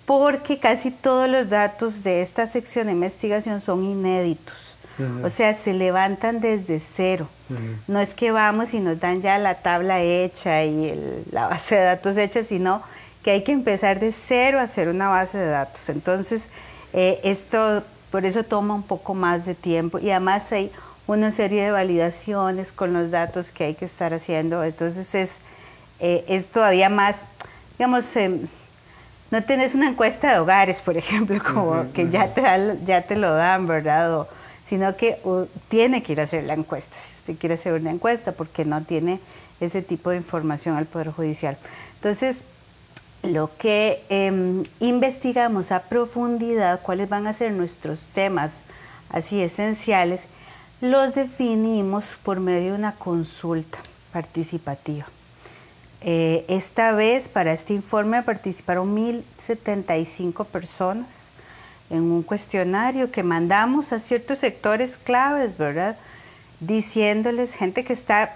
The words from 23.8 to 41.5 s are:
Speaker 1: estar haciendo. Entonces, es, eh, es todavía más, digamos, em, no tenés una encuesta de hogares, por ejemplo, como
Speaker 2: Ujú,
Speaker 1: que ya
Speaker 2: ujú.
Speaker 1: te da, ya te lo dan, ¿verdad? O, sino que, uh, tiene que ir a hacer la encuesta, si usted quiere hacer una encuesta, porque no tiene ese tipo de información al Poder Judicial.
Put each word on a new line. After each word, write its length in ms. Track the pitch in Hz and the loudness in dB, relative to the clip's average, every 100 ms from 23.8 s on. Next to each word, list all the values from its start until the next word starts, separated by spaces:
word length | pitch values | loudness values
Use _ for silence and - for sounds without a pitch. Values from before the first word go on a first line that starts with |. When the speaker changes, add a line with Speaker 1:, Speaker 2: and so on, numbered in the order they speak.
| 180 | -10
Speaker 1:
estar 280 | - 170 | -4 -4
haciendo. 500 | 165 160 160 160 170 | -4 -2 -2 0 0
Entonces, 500 | 160 160 170 180 185 202 | -2 -2 -4 -4 -4 -2
es, 160 | 185 - - - - - - - | -2 -6 -16 -20 -20 -20 -20 -4
eh, 240 | 175 175 175 | 0 0 0
es 180 | 190 180 | -2 0
todavía 400 | 233 214 185 190 | 4 6 6 6
más, 280 | 208 202 202 - - - - - - | 4 2 0 -10 -18 -18 -20 -16 -2
digamos, 260 | 247 247 240 240 | 2 2 0 0
em, 320 | 190 175 - - - - - - - - - | 0 0 -4 -12 -20 -20 -20 -20 -20 -20 -4
no 140 | 220 | -2
tenés 320 | 220 269 262 269 | 2 2 2 2
una 140 | 285 | 2
encuesta 420 | 254 220 254 294 | 4 2 2 4
de 80 | 208 | 4
hogares, 400 | 165 190 190 185 | 6 6 4 2
por 140 | - 165 | -2 -2
ejemplo, 400 | - 208 214 202 | 0 0 0 0
como 380 | - - 175 165 | 0 0 2 0
Speaker 2:
Ujú, 100 | 127 | 0
Speaker 1:
que 180 | 180 170 | 0 2
ya 160 | 180 190 | 2 2
Speaker 2:
ujú. 80 | - | 4
Speaker 1:
te 60 | |
da, 320 | 254 185 202 190 175 | 4 4 2 -2 2
ya 160 | 180 | 2
te 120 | 175 208 | 2 0
lo 180 | 190 | 2
dan, 340 | 156 175 185 180 | 4 4 4 2
¿verdad? 460 | 160 151 151 170 160 | 0 2 2 2 0
O, 80 | 147 - - - - | -4 -12 -20 -20 -4
sino 300 | 190 190 190 | 0 0 2
que, 240 | 233 - 190 | 0 0 0
uh, 200 | 185 180 - - | 0 -2 -8 0
tiene 320 | 220 240 254 | 4 4 2
que 100 | - | 0
ir 80 | 151 | -2
a 20 | |
hacer 200 | 151 165 143 | -2 -2 -2
la 80 | |
encuesta, 420 | 156 156 143 - - | -4 -4 -8 -8 -12
si 200 | - - | -14 -12
usted 200 | - 160 | -12 -4
quiere 180 | 165 165 | -2 -2
hacer 180 | 185 | -2
una 180 | 165 160 | -2 -2
encuesta, 400 | 170 226 233 214 | -2 0 0 -4
porque 300 | - 160 - | -6 -6 -4
no 180 | 156 151 | -2 -2
tiene 360 | 160 160 170 185 - - - - | -2 -2 0 -4 -8 -20 -20 -8
ese 220 | 175 190 | -4 -4
tipo 300 | 185 165 180 | -4 -4 -2
de 60 | 180 | -4
información 600 | 170 170 156 147 170 151 | -4 -4 -2 -4 -2 -2
al 80 | 156 | -4
Poder 240 | 170 156 | -6 -6
Judicial. 460 | 151 156 151 151 | -4 -4 -2 -6